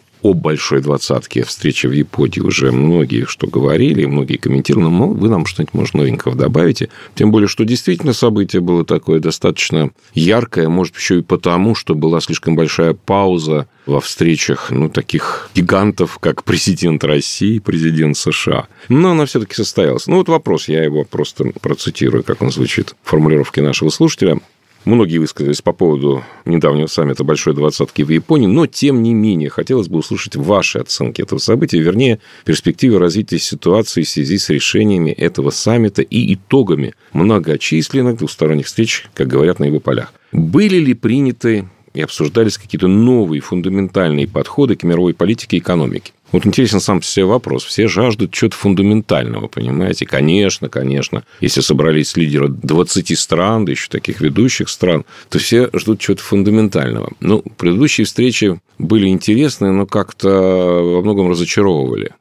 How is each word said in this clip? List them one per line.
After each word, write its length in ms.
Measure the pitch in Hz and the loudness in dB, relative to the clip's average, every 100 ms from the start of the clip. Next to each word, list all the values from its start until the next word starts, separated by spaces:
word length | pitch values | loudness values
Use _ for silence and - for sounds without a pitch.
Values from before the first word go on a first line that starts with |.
| _ _ | _ _
о 120 | 104 | 0
большой 480 | 87 78 76 - 69 | 2 0 -2 0 0
двадцатке 640 | 71 71 - 62 - 62 | 0 -2 -2 -4 -4 -4
встречи 420 | 60 - 73 65 64 | -4 -4 -2 -2 0
в 60 | |
Японии 480 | 71 73 - 67 - | 0 -2 0 -2 0
уже 320 | - 65 67 | -2 0 0
многие 520 | 64 76 85 67 57 64 | 2 2 2 2 -2 -4
что 200 | - - | -6 -4
говорили, 580 | - 69 80 139 - | 0 2 2 2 2
многие 320 | 71 71 65 - | 0 0 -2 -2
комментировали. 520 | - 67 67 71 82 | -2 0 0 2 2
Но 200 | 87 151 | 2 0
вы 180 | - 107 | 0 0
нам 180 | 101 76 | 0 -2
что-нибудь, 280 | - 76 | -4 -4
может, 200 | - 71 | -4 -2
новенького 400 | 76 69 - - | 0 0 0 -2
добавите. 540 | 64 65 131 170 123 117 - - | -2 0 2 2 0 -4 -10 -10
Тем 160 | - 107 | 0 2
более, 160 | 110 101 | 4 2
что 180 | - | 0
действительно 500 | 113 123 - 170 151 | -2 -2 -2 -2 -2
событие 480 | 117 120 104 95 92 | 0 0 0 0 0
было 220 | 87 87 | 0 0
такое 360 | 80 80 - 80 | 0 -2 0 0
достаточно 720 | 82 - - - - 80 71 - _ | 0 -2 -2 -2 -2 0 -2 -4 _
яркое, 540 | - 82 110 117 - 80 | 0 2 2 0 0 0
может, 280 | 87 85 - | 2 -2 -4
ещё 220 | - 90 | 0 0
и 40 | |
потому, 540 | - 87 90 87 104 110 | 0 -2 0 2 2 0
что 180 | - | -2
была 260 | 78 80 82 | -2 0 0
слишком 360 | - 82 - 80 | -2 -4 0 0
большая 380 | 80 - 82 | 0 0 0
пауза 760 | - - 98 98 87 78 76 69 _ - | 0 -2 0 2 0 0 -2 -4 _ -4
во 140 | 69 | -4
встречах, 720 | - - 85 78 - 65 - | -2 -2 0 2 0 -4 -4
ну, 160 | 64 78 | -2 -2
таких 640 | - - 73 - - - | -2 -4 -4 -4 -8 -6
гигантов, 640 | - 87 98 104 - 85 - | -2 0 2 2 0 -2 -2
как 240 | 87 - | -2 -2
президент 640 | - 90 - 85 87 76 | -2 -2 0 0 0 0
России, 560 | 73 73 - - 101 113 | 2 0 0 -2 -2 -2
президент 560 | - 85 80 80 78 71 | -2 0 0 2 0 0
С 160 | - | -2
Ш 200 | 73 - | -2 -2
А. 140 | 69 - - - | -2 -4 -10 0
Но 240 | 127 185 | 2 4
она 140 | 165 143 | 2 0
всё-таки 280 | 127 104 | -2 -4
состоялась. 540 | - 101 - 82 60 - | -4 -4 0 0 0 0
Ну, 80 | 92 | 0
вот 120 | - | 2
вопрос, 380 | 160 143 82 - | 0 0 -2 0
я 160 | 78 | 0
его 220 | 78 73 | 0 0
просто 480 | 71 - 71 - 64 - | -2 -4 -4 -4 -6 -4
процитирую, 640 | - 71 - - 64 - | -6 -4 -6 -2 0 0
как 180 | - - | -2 -2
он 80 | 67 | -2
звучит 460 | 62 62 - - - | -2 -2 -2 -6 -10
в 60 | - | -2
формулировке 520 | 78 78 76 67 - | 2 4 2 0 0
нашего 280 | 73 71 78 | 0 0 -2
слушателя. 500 | - 160 - 92 71 - _ _ _ 101 | 2 0 2 0 0 -6 _ _ _ 0
Многие 300 | 117 95 82 | 2 4 2
высказались 460 | 76 - 71 73 | -2 -2 -2 -2
по 100 | - | -2
поводу 500 | 82 87 73 71 67 - - | 0 2 2 0 -2 -6 -10
недавнего 440 | - 85 78 73 78 | -2 2 2 2 0
саммита 360 | - 73 67 | -2 -2 0
«Большой 300 | 71 76 - | 0 0 0
Двадцатки» 480 | 71 76 - 135 - | 0 0 0 -4 -2
в 80 | - | 0
Японии, 360 | 113 - 156 104 | 0 2 2 2
но, 200 | 127 151 | 2 0
тем 360 | - 139 127 | 0 0 2
не 120 | 113 | 2
менее, 340 | 113 107 87 71 | 2 2 0 -2
хотелось 400 | - 82 131 87 | -4 -2 -2 0
бы 120 | 85 | -2
услышать 360 | - - - - | -4 -6 -8 -4
ваши 400 | 73 101 - - | 0 2 0 -4
оценки 440 | - - 62 - | -6 -4 -4 -4
этого 160 | - 69 | -4 -4
события, 400 | - 120 143 85 | 0 0 2 2
вернее, 400 | 80 101 131 110 - - | 2 2 2 0 -6 -8
перспективы 540 | - 78 - - 131 98 | -4 -2 -2 0 2 4
развития 400 | 87 92 - 113 | 2 0 -2 -4
ситуации 640 | - - 85 101 110 - | -4 -4 2 2 2 -2
в 60 | 76 | -2
связи 260 | - 69 98 | -2 -2 -2
с 140 | - | 0
решениями 580 | 73 - - 107 95 80 | 0 0 2 2 2 0
этого 400 | - 82 - 71 | -2 -2 -2 -2
саммита 540 | - 104 117 107 - | -2 0 2 2 0
и 320 | - - 101 | -2 -2 0
итогами 580 | 95 - 139 98 73 64 - _ | -2 0 2 2 0 -4 -10 _
многочисленных 1040 | - 98 107 80 73 - 156 151 139 123 113 | 0 2 2 0 -2 -2 -2 0 0 0 0
двусторонних 480 | 76 - 78 76 67 | -4 -2 0 0 -2
встреч, 400 | - 113 - - | -2 -2 -4 -8
как 120 | - 67 | -6 -2
говорят, 320 | 65 80 85 | 2 2 2
на 60 | |
его 160 | 71 73 | 0 0
полях. 320 | - 60 - - _ | -2 -4 -4 -12 _
Были 440 | - 80 131 208 185 | -2 2 2 4 2
ли 160 | 143 | 2
приняты 720 | 120 113 131 135 117 120 107 95 - _ | 0 0 0 0 0 0 0 -4 -14 _
и 80 | - | -8
обсуждались 560 | 76 - 156 113 110 - | -6 -4 -2 2 0 0
какие-то 300 | - 82 92 | -6 -2 2
новые 520 | 98 120 123 92 76 | 4 4 4 2 -2
фундаментальные 880 | - 92 90 95 95 98 85 73 71 | -4 -4 -2 -2 -2 0 0 0 -2
подходы 480 | - 69 - 135 90 | -4 -4 0 0 0
к 60 | |
мировой 320 | 87 85 90 | 0 0 0
политике 420 | 82 87 113 - - | 0 0 -2 -2 -2
и 40 | |
экономике? 520 | - 87 69 50 - _ _ | 0 -2 -2 -6 -12 _ _
Вот 120 | 151 | 0
интересен 360 | 107 117 120 101 | 2 2 2 2
сам 180 | - 92 | 0 0
по 80 | - | 0
себе 200 | - 95 | 0 2
вопрос. 360 | 120 - 65 | 0 -2 -6
Все 240 | - - 107 | -4 -2 0
жаждут 460 | 87 120 107 90 | 2 0 0 -4
чего-то 240 | - 113 - | -2 -2 0
фундаментального, 920 | 101 95 98 110 - 76 58 55 53 | 0 2 2 2 0 -2 -2 -6 -8
понимаете? 580 | - 58 69 92 - | -6 -4 -2 -2 -4
Конечно, 640 | - 67 73 95 101 - 76 | -2 0 2 2 2 -2 -6
конечно. 540 | 71 65 69 64 - - - | -6 -4 -4 -4 -6 -10 -6
Если 200 | 71 67 | -2 0
собрались 560 | - 69 78 78 73 - | 0 2 2 2 0 -2
лидеры 320 | 78 71 71 | 0 0 0
двадцати 680 | 64 71 78 87 101 85 | -2 -2 0 0 -2 -2
стран, 500 | 80 - 80 95 113 | -4 -2 0 0 0
да 60 | 92 | -2
ещё 160 | 67 - | -4 -6
таких 320 | - - - | -8 -6 -2
ведущих 480 | 76 71 127 - - | -2 2 0 0 -6
стран, 360 | - 90 80 - - - | -2 0 0 -2 -16 -6
то 100 | - | -4
все 320 | - 117 123 | 2 2 2
ждут 280 | 90 107 107 | 0 -2 -2
чего-то 220 | - 98 | -2 -4
фундаментального. 880 | - 101 98 107 107 92 65 57 - - | 0 0 2 2 2 0 -2 -4 -8 -4
Ну, 240 | - 107 - - | 0 0 -2 -4
предыдущие 480 | 87 92 143 - | 0 2 2 2
встречи 560 | 104 - 123 110 104 82 _ - | -2 0 0 2 0 -2 _ -8
были 260 | 80 110 98 | 0 2 4
интересны, 640 | 92 - 110 147 - 98 | 2 2 2 2 0 0
но 160 | 95 98 | 0 0
как-то 420 | 107 95 - 98 | -2 -4 -2 0
во 760 | 95 92 92 90 87 87 90 | 2 2 2 2 2 2 0
многом 280 | 98 101 92 | 0 0 0
разочаровывали. 800 | 87 85 - 101 80 64 52 50 - | 0 -2 0 2 2 -2 -4 -8 -12